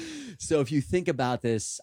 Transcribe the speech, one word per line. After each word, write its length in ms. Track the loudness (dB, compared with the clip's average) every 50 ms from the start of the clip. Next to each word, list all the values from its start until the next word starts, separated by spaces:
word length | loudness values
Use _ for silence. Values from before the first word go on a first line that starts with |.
| -8 -8 -10 -10 -12 -12 -12 -8
So 200 | -2 2 2 2
if 100 | 4 4
you 100 | 2 0
think 260 | 2 2 0 0 2 2
about 340 | 0 2 2 2 2 2
this, 400 | 2 2 2 0 0 -4 -8 -8